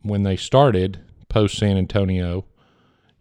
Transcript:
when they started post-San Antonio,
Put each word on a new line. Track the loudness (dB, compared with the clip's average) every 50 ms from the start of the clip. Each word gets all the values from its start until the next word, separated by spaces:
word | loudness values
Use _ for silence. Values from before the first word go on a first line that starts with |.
| -8
when | -4 -2 -2 0
they | 0 -2
started | -4 -4 0 2 4 4 4 4 2 0 -2 -4 -8 -16 _ -20 _ -10 -2
post-San | 0 2 2 0 0 0 0 0 0 0
Antonio, | 0 0 0 -2 0 0 -2 -2 -2 -4 -6 -6 -8 -10 _ _ _ _ _ _ _ _ _ _ _ _ _ _